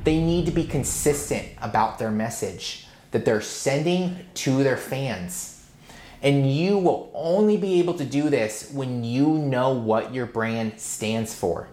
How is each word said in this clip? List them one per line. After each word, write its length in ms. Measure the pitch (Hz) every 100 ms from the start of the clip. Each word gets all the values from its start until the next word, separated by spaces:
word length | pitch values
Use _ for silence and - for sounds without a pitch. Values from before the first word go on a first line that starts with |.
they 160 | 160 160
need 280 | 165 175 165
to 40 |
be 120 | 156
consistent 840 | 156 147 120 - 151 143 - 117 92 -
about 380 | 117 107 110 -
their 100 | 113
message 760 | 107 113 - 101 90 - - - - -
that 120 | 117
they're 160 | 117 110
sending 760 | - - 139 139 160 180 180 - -
to 300 | - - 131
their 140 | 135 123
fans. 920 | - 131 135 95 90 - - - - - - - - -
And 280 | 139 139 135
you 260 | 139 180 202
will 340 | 175 120 -
only 420 | - 165 185 214 208
be 240 | 190 180
able 140 | 175 165
to 100 | 131
do 240 | 139 151
this 420 | 135 110 - -
when 300 | 139 131 123
you 240 | 117 123 151
know 460 | 156 147 127 131
what 400 | 131 110 110 -
your 120 | 127 117
brand 540 | 113 113 113 113 107
stands 560 | - - 107 110 110 -
for. 320 | 92 - -